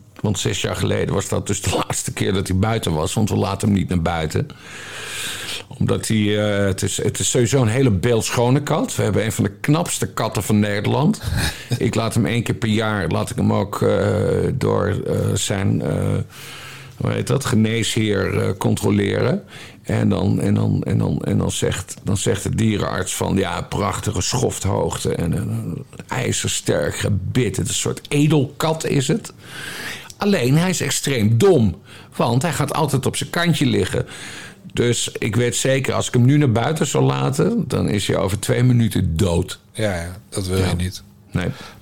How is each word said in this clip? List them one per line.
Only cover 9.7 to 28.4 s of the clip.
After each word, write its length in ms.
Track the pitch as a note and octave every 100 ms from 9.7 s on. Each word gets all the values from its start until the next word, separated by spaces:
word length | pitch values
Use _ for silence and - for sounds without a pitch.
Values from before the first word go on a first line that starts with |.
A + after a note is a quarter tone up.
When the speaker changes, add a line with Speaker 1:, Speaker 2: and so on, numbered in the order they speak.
| D3+ F3 - -
Speaker 1:
katten 300 | - A2+ A2+
van 160 | - G#2+
Nederland. 600 | G#2 G#2 A2+ A#2 D3 G#3+ - - -
Speaker 2:
<laughs> 280 | - - B2
Speaker 1:
Ik 160 | A#2+
laat 200 | G#2+ A2+
hem 120 | A#2 G2+
één 160 | A#2
keer 120 | G#2
per 140 | - A2+
jaar, 400 | G#2+ G#2+ G#2 E2+
laat 220 | G#2+ G#2
ik 60 | -
hem 160 | G2+
ook, 300 | G#2+ G2+ -
eh, 340 | G#2+ G2+ G#2 G2+ G2 F#2+ F2+
door, 320 | - G#2+ G#2 F#2+ F#2+ -
eh, 100 | G2+ G#2
zijn, 480 | G2 - G2 G2+ A2+
eh, 140 | - G2 G2 G2+ G2+ - - - - - - -
hoe 140 | A2+
heet 160 | A2 -
dat, 180 | C3
geneesheer, 920 | - A2 A2 A#2 G#2+ - G#2+ G2 F2+ G2
eh, 60 | G#2 G2
controleren. 840 | A2+ G#2+ G#2+ G#2 G2 G2+ A2 G3 - - - -
En 260 | - A2+ G#2+
dan, 320 | F#2+ F#2+ G#2+
en 140 | G#2
dan, 280 | G#2 G#2+ G2
en 160 | - A2
dan, 220 | G2+ D2+
en 160 | - G2+
dan 120 | F2+
zegt, 440 | - - C3+ - -
dan 140 | - G2+
zegt 260 | - G2
de 120 | F#2
dierenarts 600 | F2+ A2 G2+ E2+ C#2+ F#2 -
van, 200 | F#2 F#2+
"Ja, 240 | F#2 F2
prachtige 580 | C3 - G2 - - G2
schofthoogte 960 | - B2+ A#2+ - G2 G#2 E2 - -
en 180 | - E2+
een, 160 | - A2+
een 360 | A2+ - - C3 - -
ijzersterk 880 | - A2+ G#2 - - - F#2 D2 -
gebit. 600 | - G2 - B2+ A2 F#2
Het 80 | F#2
is 40 |
een 60 | -
soort 200 | B2 B2 -
edelkat 800 | D3 D3 D3+